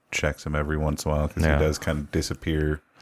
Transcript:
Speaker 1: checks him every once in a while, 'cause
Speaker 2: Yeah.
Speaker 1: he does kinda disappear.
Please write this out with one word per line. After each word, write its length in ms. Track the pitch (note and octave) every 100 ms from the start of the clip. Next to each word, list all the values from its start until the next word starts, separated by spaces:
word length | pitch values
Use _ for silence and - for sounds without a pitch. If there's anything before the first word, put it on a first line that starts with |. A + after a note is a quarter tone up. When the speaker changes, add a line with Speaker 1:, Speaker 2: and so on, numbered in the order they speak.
| -
Speaker 1:
checks 340 | - D2+ - D2+
him 100 | D2+
every 220 | D2 D2+
once 280 | D2+ D2 D#2
in 60 |
a 40 | D2+
while, 120 | D2+
'cause 160 | E2
Speaker 2:
Yeah. 140 | D#2 D2
Speaker 1:
he 40 | D#2
does 120 | D2+
kinda 260 | E2 D2+ D2
disappear. 680 | D#2+ - C#2+ E2 D#2 D2+ D2+ _ _